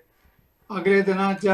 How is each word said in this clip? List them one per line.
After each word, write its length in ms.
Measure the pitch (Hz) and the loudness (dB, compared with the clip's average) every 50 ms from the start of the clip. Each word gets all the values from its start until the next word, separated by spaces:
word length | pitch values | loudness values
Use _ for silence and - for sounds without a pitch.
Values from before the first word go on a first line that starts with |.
| _ _ _ _ _ _ _ _ _ _ _ _ _ - | _ _ _ _ _ _ _ _ _ _ _ _ _ -12
ਅਗਲੇ 320 | 208 185 170 196 196 196 | -10 -4 0 2 2 2
ਦਿਨਾਂ 320 | 190 196 190 190 196 196 196 | 2 2 0 0 0 -2 -2
'ਚ 160 | 190 208 196 | -2 0 0